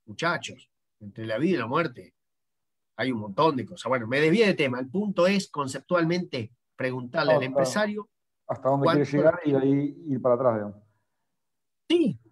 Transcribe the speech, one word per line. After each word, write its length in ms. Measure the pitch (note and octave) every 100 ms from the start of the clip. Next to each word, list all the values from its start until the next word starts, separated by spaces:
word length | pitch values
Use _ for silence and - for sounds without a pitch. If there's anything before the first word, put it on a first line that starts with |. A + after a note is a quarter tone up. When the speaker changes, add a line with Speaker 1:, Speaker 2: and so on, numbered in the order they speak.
Speaker 1:
Muchachos, 640 | - G2+ E3 D#3 - - _ _ _ _
entre 240 | G#2 A2+
la 140 | A2 A2
vida 160 | E3+
y 40 | D#3+
la 80 | A2+
muerte 480 | D3 D#3+ A#2+ F2+ _ _ _ _ _ _ _ _ -
hay 160 | C3
un 80 | A2+
montón 360 | G#2 G2 D#3+ C3
de 80 |
cosas. 240 | G2+ F#2 A#2
Bueno, 180 | B2+ A2
me 140 | C3+
desvié 260 | D#3 G3+ G#3
de 80 |
tema. 260 | E3+ C3+ B2
El 100 | C3+
punto 360 | F#3+ G#3 F#3 F3+
es, 220 | G3 -
conceptualmente, 1040 | D3 C3+ C3+ - F3 E3 F3 F3 C3 G#2+ _ _ -
preguntarle 560 | C3 B2+ B2 D#3+ D3+
al 40 | D3+
Speaker 2:
Hasta 100 | C3
Speaker 1:
empresario 640 | C3+ C3 G#3 G#3+ G#3 - _ _ _ -
Speaker 2:
hasta 200 | C3 B2+
dónde 180 | C#3 D3
quiere 100 | D3+
Speaker 1:
cuánto 120 | C#3 C#3+
Speaker 2:
llegar 240 | D#3 E3+
y 80 | D3+
de 60 | C3+
ahí 380 | C3+ C#3 C#3+ - E3
ir 120 | B2+
para 140 | B2+
atrás, 200 | A#2+ C3 A2
digamos. 200 | G#2 G2+ _ _ _ _ _ _ _ _ _ _ -
Speaker 1:
Sí, 300 | E4+ C4 B2 _